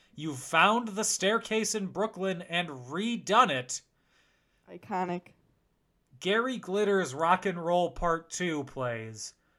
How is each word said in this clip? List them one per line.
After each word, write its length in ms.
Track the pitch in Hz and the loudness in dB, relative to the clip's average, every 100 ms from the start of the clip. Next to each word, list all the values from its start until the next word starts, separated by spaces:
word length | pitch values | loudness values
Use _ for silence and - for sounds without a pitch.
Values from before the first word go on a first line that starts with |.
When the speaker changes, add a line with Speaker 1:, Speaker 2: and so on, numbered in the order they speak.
| _ - | _ -10
Speaker 1:
You've 240 | 156 131 | -8 -6
found 500 | - 165 190 233 226 | 0 6 6 4 0
the 140 | 196 | -4
staircase 720 | 214 - 196 226 - 220 214 220 | -2 0 2 0 0 -2 -2 -4
in 120 | 190 | -4
Brooklyn 540 | 175 214 185 190 175 | -2 -4 -2 -4 -4
and 260 | - 170 170 | -4 -4 -4
redone 800 | 131 123 165 226 226 156 220 226 | -8 -8 -4 -4 -4 4 6 6
it. 320 | 131 127 - - _ _ _ _ _ _ _ - | 2 -4 -10 -12 _ _ _ _ _ _ _ -20
Speaker 2:
Iconic. 640 | 180 - 185 180 175 - _ _ _ _ _ _ _ _ - | -18 -6 -2 -2 -4 -8 _ _ _ _ _ _ _ _ -6
Speaker 1:
Gary 380 | 175 220 254 233 | 0 2 2 -4
Glitter's 540 | - 196 208 196 156 135 | -4 0 2 2 2 0
Rock 300 | 165 180 196 | 4 4 2
and 180 | 175 | -2
Roll 280 | 170 175 170 | 0 2 2
Part 380 | - 175 165 - | 0 0 0 -4
Two 340 | - 175 151 135 | -4 -2 -2 -6
plays 680 | 135 123 113 113 110 - - _ | -6 -4 -4 -8 -12 -14 -18 _